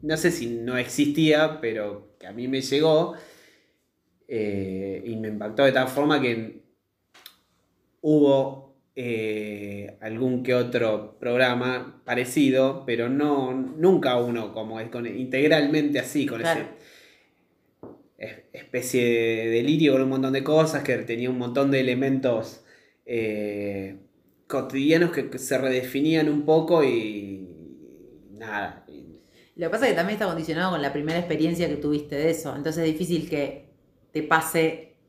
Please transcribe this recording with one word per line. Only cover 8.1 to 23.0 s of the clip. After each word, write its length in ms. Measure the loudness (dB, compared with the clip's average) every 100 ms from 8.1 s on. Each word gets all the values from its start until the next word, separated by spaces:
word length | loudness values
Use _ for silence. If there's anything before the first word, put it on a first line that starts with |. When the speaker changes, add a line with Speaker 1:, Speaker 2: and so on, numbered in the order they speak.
| 6 6 4 2 -6 -20 _ _
Speaker 1:
eh, 1040 | -10 -6 -4 -2 -4 -6 -10 -10 -10 -12 -12
algún 420 | -10 -4 -2 -2
que 120 | 0
otro 600 | 0 2 0 0 -2 -6 -8
programa 840 | -2 2 2 2 -2 -4 -6 -16
parecido, 800 | -4 -2 0 2 4 4 2 0 -4
pero 220 | -2 0
no, 440 | 0 2 2 0
nunca 600 | -4 -6 2 4 4 4 2
uno 340 | 0 -2 -4
como 280 | -8 -8 -8
es 80 | -10
con, 160 | -8 -8
integralmente 920 | -8 -4 2 4 4 4 2 0 0
así, 280 | -2 -2 -2
con 140 | -2
Speaker 2:
Claro. 200 | -2 -2
Speaker 1:
ese 100 | -4 -14 -20 -20 -20 _ _ _ _ _ _ _ -20 -20 _ _
es-, 240 | -16 -16 _
especie 500 | -20 -8 -6 -2 2
de 440 | 4 4 2 0 0
delirio 440 | 0 2 4 6
con 100 | 4
un 60 | 2
montón 240 | 0 0
de 120 | 0
cosas, 380 | 2 4 4 0
que 140 | -2 -2
tenía 320 | -2 -4 -2
un 80 | -2
montón 320 | -2 0 2
de 100 | 2
elementos, 840 | 2 0 2 2 2 0 -2 -12 _ -20 _ _